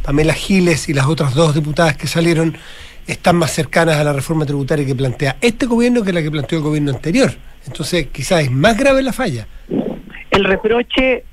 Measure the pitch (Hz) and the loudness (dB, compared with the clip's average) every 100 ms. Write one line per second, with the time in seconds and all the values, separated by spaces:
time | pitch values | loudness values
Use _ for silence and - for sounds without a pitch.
0 | 143 143 156 147 - 196 175 156 - 139 | 0 2 2 0 2 2 4 2 0 0
1 | 135 160 147 127 165 151 151 151 170 - | 0 2 0 2 2 2 -2 0 0 0
2 | 160 165 170 160 165 160 - - - - | -4 0 2 2 0 -4 -12 -18 -18 -16
3 | - - - 175 151 - 156 170 165 151 | -12 -2 2 2 2 -2 0 2 2 2
4 | 151 139 131 160 143 143 135 156 135 131 | 2 0 -2 -2 -2 -2 -2 -2 0 -2
5 | 135 117 139 135 240 226 254 233 240 247 | -2 -2 -4 0 0 0 0 2 4 2
6 | 196 175 151 151 131 165 151 151 147 123 | 0 -2 -2 -4 -2 -2 0 0 0 -2
7 | 156 233 214 - - - - - 151 175 | 0 2 2 0 -12 -18 -14 -10 -4 -4
8 | 156 - 131 180 139 131 190 220 277 269 | -4 -6 0 2 2 2 2 4 4 4
9 | 262 214 254 120 104 - - - - - | 2 -2 -4 -4 -10 -16 -6 -4 -4 -8
10 | - - - 202 190 190 214 233 247 - | -12 -18 -2 0 2 2 2 0 0 0
11 | 262 247 - | 2 0 -4